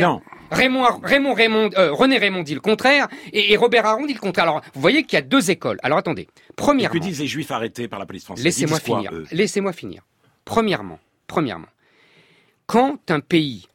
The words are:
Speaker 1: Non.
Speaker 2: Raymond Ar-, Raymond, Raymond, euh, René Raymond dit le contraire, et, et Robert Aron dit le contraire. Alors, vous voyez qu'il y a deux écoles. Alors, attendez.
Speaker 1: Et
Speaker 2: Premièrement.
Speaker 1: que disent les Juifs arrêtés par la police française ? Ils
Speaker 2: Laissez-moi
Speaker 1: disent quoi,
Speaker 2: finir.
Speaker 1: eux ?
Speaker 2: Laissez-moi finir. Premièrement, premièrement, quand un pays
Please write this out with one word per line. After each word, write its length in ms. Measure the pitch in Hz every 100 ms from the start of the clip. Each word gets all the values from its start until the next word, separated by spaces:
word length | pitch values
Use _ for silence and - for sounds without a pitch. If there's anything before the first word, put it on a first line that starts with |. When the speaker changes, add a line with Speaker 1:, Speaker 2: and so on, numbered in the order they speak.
| 175
Speaker 1:
Non. 140 | 131 - - -
Speaker 2:
Raymond 320 | 165 262 262 247
Ar-, 140 | -
Raymond, 300 | 180 277 277
Raymond, 360 | 208 226 220 214 190
euh, 140 | 170
René 260 | 147 269 254
Raymond 260 | 202 185
dit 100 | 147
le 80 | 156
contraire, 460 | 202 214 254 285 233 - 185
et, 180 | 208 202
et 60 | 208
Robert 280 | 240 240 214
Aron 200 | 220 294
dit 80 |
le 60 | -
contraire. 240 | 190 196 165
Alors, 160 | 151 -
vous 80 | 139
voyez 220 | 156 277
qu'il 140 | - 170
y 20 |
a 20 |
deux 300 | 135 269 185
écoles. 260 | 180 131 98
Alors, 140 | 127 156
attendez. 240 | 180 110
Speaker 1:
Et 40 | 78 _ _ -
Speaker 2:
Premièrement. 380 | - 285 190
Speaker 1:
que 60 | 170
disent 200 | 180 143
les 80 | 139
Juifs 240 | 131 143
arrêtés 360 | 127 113 - 117
par 120 | 101
la 60 | 90
police 180 | 95
française ? 200 | - 85
Ils 20 | 151
Speaker 2:
Laissez-moi 320 | - 160 156
Speaker 1:
disent 80 | 123
quoi, 100 | 107
Speaker 2:
finir. 140 | 98
Speaker 1:
eux ? 120 | 80 78
Speaker 2:
Laissez-moi 420 | 165 208 208 196
finir. 300 | 170 104 85 _ _ _ _ -
Premièrement, 540 | 208 220 147 98 80 _ _ _
premièrement, 400 | - 143 85 80 _ _ _ _ _ _ _ _ _ -
quand 460 | 226 269 294 -
un 80 | 156
pays 480 | - 170 151 107 -